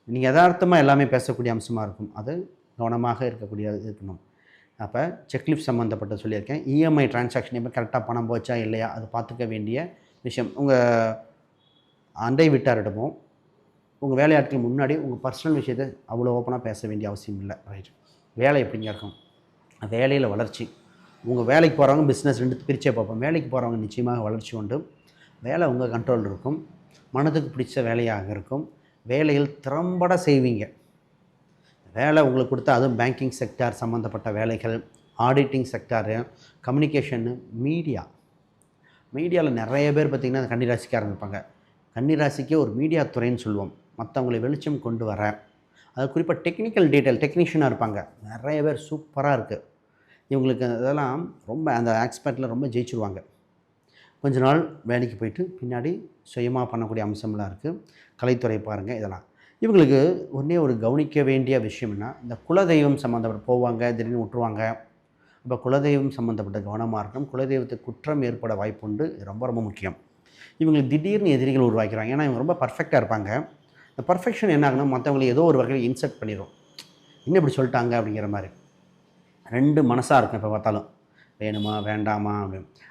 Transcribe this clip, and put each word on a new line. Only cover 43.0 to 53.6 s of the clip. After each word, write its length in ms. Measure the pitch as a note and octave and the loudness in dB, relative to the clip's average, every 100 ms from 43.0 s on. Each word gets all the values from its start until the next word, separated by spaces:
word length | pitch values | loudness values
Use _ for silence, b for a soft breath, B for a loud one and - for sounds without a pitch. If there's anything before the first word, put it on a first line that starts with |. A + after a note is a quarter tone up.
துறைன்னு 340 | C#3 B2 A#2+ A#2+ | 0 0 -2 -2
சொல்லுவோம். 440 | A2 G2+ F#2+ - _ - | -2 -4 -6 -12 _ -14
மத்தவங்களை 420 | A2+ C3+ B2 A#2 | -8 -4 -2 -2
வெளிச்சம் 420 | B2 D3 D3+ C#3+ | -2 -4 -4 -6
கொண்டு 240 | A#2+ A2+ A2 | -4 -6 -4
வர, 380 | G2 G#2+ - - _ _ b b | -2 -2 -4 -14 _ _ b b
அது 140 | - C#3 | -6 -2
குறிப்பா 280 | D#3+ E3 E3 | -2 -2 -2
டெக்னிக்கல் 460 | E3+ E3 A3 A3 D#3 | -2 -4 -2 4 6
டீட்டெயில் 300 | C#3 C3 A#2+ | 6 4 2
டெக்னீஷியனா 480 | D3 F3 E3+ D#3 C3+ | 2 2 2 4 2
இருப்பாங்க. 400 | - A2+ G2+ - - | 2 -2 -4 -10 -16
நிறைய 400 | G#2+ A2+ C3 D3+ | -18 -10 -4 -2
பேர் 240 | D3+ D3+ - | -2 -2 -6
சூப்பரா 440 | D#3 - C#3 C#3+ | -12 -10 -4 0
இருக்கு. 300 | C3 G#2+ G#2+ - _ _ b b b b | 0 -2 -10 -12 _ _ b b b b
இவங்களுக்கு 460 | C#3 C3 A#2+ B2 A#2 | 0 2 0 0 0
அதெல்லாம் 600 | B2+ D3 C3 C#3 F3 - - | 0 0 -2 -4 -8 -12 -10
ரொம்ப, 280 | C3 D#3 | -4 0
அந்த 360 | A#2+ A#2 A2 A#2 | 2 2 2 0
ஆஸ்பெக்ட்ல 380 | - D3 B2+ B2+ | -4 -6 -4 -4
ரொம்ப 200 | A#2 C3+ | -4 -2
ஜெயிச்சிருவாங்க. 560 | A#2 A#2+ A#2+ G#2 F#2 - _ _ _ | -2 -4 -4 -6 -8 -16 _ _ _